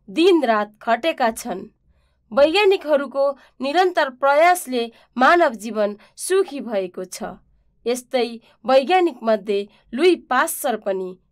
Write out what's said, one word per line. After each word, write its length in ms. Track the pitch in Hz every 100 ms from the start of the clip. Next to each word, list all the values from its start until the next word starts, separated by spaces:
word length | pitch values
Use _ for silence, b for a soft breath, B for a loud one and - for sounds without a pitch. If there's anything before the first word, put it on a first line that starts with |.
| -
दिनरात 640 | 190 359 339 262 214 208 _
खटेका 500 | - 233 330 - -
छन्। 340 | - 233 185 220 _ _ _ _ _ -
वैज्ञानिकहरूको 920 | 226 302 370 392 392 294 277 285 277 277 269 b -
निरन्तर 480 | 262 320 370 349 277 254
प्रयासले 760 | 277 285 349 349 - 254 233 b b 240
मानव 360 | 269 349 311 214
जीवन 400 | 226 214 208 202 b -
सुखी 420 | - 381 381 285
भएको 420 | 226 208 185 190 185
छ। 300 | - 180 180 _ _ _ _ 226
यस्तै 420 | 254 - 254 233 226 b b 226
वैज्ञानिक 520 | 269 262 370 339 -
मध्ये 440 | 226 214 196 202 202 b _
लुई 220 | 240 359 339 -
पास्चर 460 | 254 320 - 277 220
पनि 320 | 196 190 185 185 _